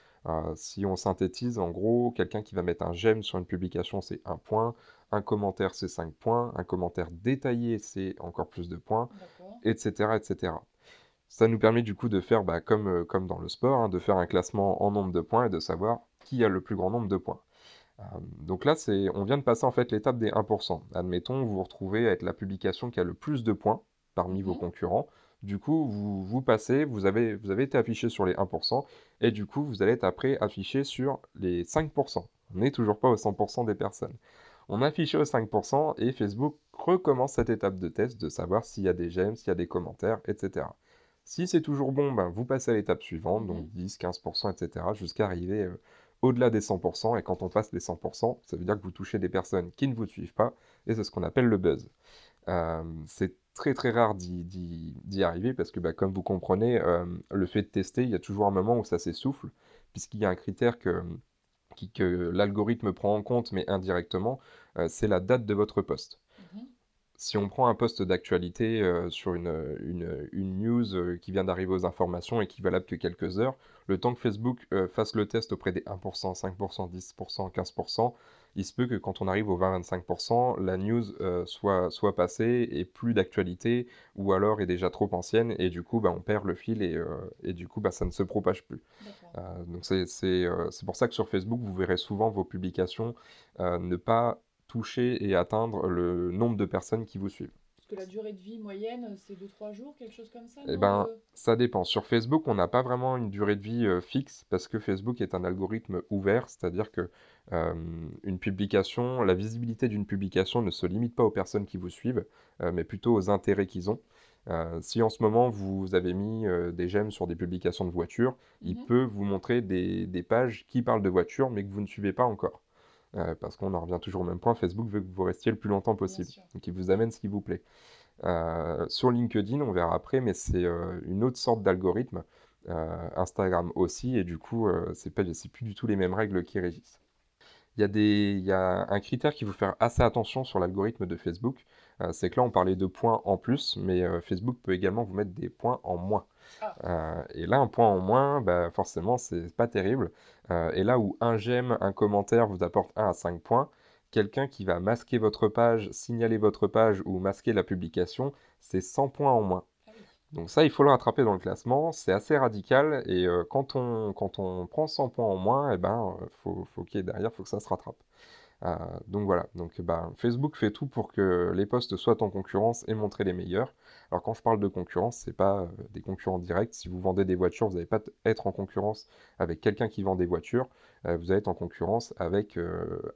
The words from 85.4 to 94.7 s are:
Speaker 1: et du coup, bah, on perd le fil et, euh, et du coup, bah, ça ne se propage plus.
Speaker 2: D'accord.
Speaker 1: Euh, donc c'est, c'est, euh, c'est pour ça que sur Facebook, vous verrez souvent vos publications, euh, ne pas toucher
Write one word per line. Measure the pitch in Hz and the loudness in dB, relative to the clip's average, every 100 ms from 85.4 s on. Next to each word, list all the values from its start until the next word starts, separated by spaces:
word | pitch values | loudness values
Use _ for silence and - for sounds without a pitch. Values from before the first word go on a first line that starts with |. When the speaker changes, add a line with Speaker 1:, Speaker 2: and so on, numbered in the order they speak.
| 117 - | 2 0
Speaker 1:
et | 90 | -2
du | 85 | -2
coup, | - 117 | -2 2
bah, | 95 92 | 2 0
on | |
perd | - 107 98 | 0 0 0
le | - | -4
fil | - 113 | -4 -2
et, | 92 80 | -2 -2
euh, | 82 87 92 - | -4 -6 -10 -8
et | - | -8
du | 87 87 | -8 -8
coup, | 113 | -4
bah, | 101 | -2
ça | - 90 | -2 -4
ne | |
se | - | -2
propage | 95 104 90 - | -2 0 0 -2
plus. | - - - _ | -6 -16 -16 _
Speaker 2:
D'accord. | - - - - | -20 -20 -16 -14
Speaker 1:
Euh, | 92 90 87 | -10 -10 -10
donc | 87 | -10
c'est, | - 95 90 | -2 0 0
c'est, | - 95 90 90 | -2 0 2 2
euh, | 87 85 | 0 -4
c'est | - 101 | -6 -8
pour | - | 0
ça | 117 | 0
que | |
sur | - 104 | 0 -2
Facebook, | 98 98 120 | -2 -2 -4
vous | 104 92 | -4 -2
verrez | 92 90 | 0 0
souvent | - 101 110 | 0 0 0
vos | 98 92 | 0 -4
publications, | 92 92 90 90 - 117 120 - - _ - | -4 -4 -2 -2 -2 -8 -8 -18 -20 _ -4
euh, | 90 87 | -2 -2
ne | 90 90 | -2 -2
pas | - 113 120 - _ _ | 2 2 2 -2 _ _
toucher | - | -10